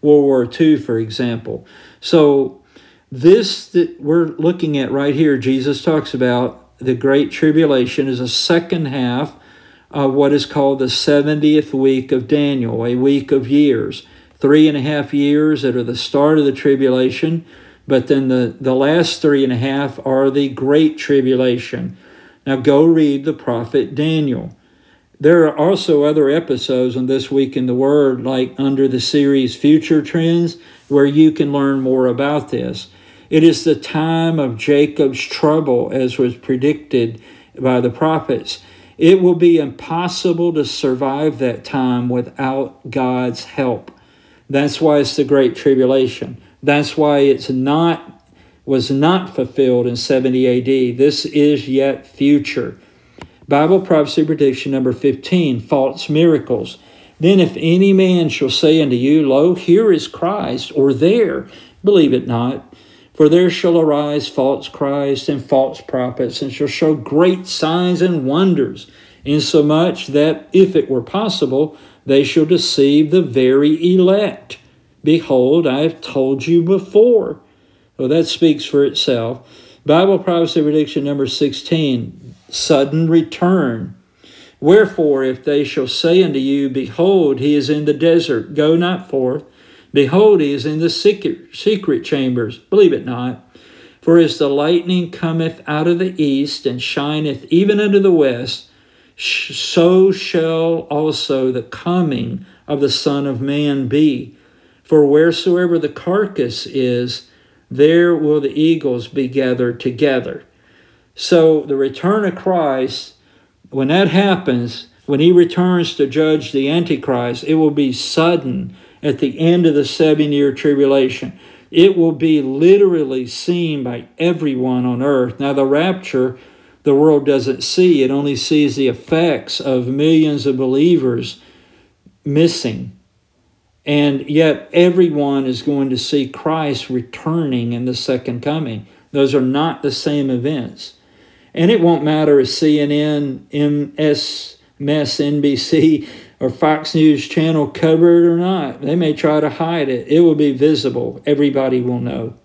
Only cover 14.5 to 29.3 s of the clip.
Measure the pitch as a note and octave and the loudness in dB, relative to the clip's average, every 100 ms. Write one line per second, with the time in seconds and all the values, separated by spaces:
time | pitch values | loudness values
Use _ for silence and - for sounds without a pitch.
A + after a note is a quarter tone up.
14.5 | D3+ D#3 D3 C3 D3 D3 C#3+ C#3+ D3 D3+ | 6 4 2 -4 -4 -4 -2 0 2 2
15.5 | D3+ C3 B2 A#2 B2 - - D3 D#3 C#3 | 0 -2 -2 -4 -6 -4 0 2 4 2
16.5 | C3 D3 C3+ C3+ B2+ B2+ A#2+ D#3 E3 E3 | 0 0 2 2 2 0 -2 -4 -4 -8
17.5 | - - _ - C3+ B2+ C#3 C3 B2+ A#2+ | -20 -20 _ -2 -2 2 0 0 0 -2
18.5 | A2+ C3 C3 C#3 D#3+ E3 - D#3 C#3+ C3+ | -4 -2 0 2 0 0 -2 0 2 0
19.5 | B2 C3 C#3 C#3+ - C3+ C3+ C#3 C3+ C#3 | -2 -4 -4 -6 -8 -4 0 0 0 -4
20.5 | A#2+ C3 D3 D#3 D#3 - C#3 B2+ B2+ B2+ | -4 0 2 2 -2 -2 0 2 0 0
21.5 | A#2+ - B2 B2 - - - - _ - | -2 -6 -10 -10 -12 -20 -20 -20 _ -6
22.5 | C3+ B2+ C#3 D#3+ D#3+ D3+ C#3 C#3+ D3+ - | -2 2 4 4 4 2 0 -4 -6 -4
23.5 | A#2 A2+ C#3+ G2+ B2+ D3+ D#3+ D3 A#2+ A2 | -6 -2 -2 -2 -4 -2 -2 -2 -4 -8
24.5 | - _ _ _ _ _ _ D3 E3+ D#3 | -16 _ _ _ _ _ _ 4 4 4
25.5 | D3 D#3 G3 - D3+ D3 D3+ C#3 D3+ E3 | 2 0 0 0 2 2 2 2 0 -2
26.5 | B2 - B2+ B2+ B2 B2+ C3 B2+ C#3 C3 | -6 -2 -2 -2 -2 -2 -2 -2 -2 -2
27.5 | C3+ B2+ B2 C3+ D3 C#3 B2 B2 C3 B2+ | -2 -4 0 2 2 2 0 -4 -2 -4
28.5 | - C3+ C3+ C3+ B2+ A#2+ D3 C#3 | -4 -4 0 0 0 -2 0 2